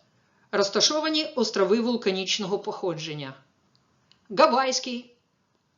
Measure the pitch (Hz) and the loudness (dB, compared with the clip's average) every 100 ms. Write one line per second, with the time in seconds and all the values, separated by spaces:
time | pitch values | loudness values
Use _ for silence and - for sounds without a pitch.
0 | _ _ _ _ _ 202 196 214 - 302 | _ _ _ _ _ 0 0 2 2 2
1 | 311 311 311 - 220 - 185 226 233 233 | 0 -2 -2 -2 -2 2 2 2 2 0
2 | 220 190 185 - 196 196 208 202 190 160 | 0 -2 -2 -4 -2 -4 -4 -6 -4 -4
3 | 160 151 139 127 _ _ _ _ _ _ | -6 -8 -10 -14 _ _ _ _ _ _
4 | _ _ _ 196 311 247 269 254 - 247 | _ _ _ 4 6 6 2 -2 -4 -8
5 | - _ _ _ _ _ _ | -10 _ _ _ _ _ _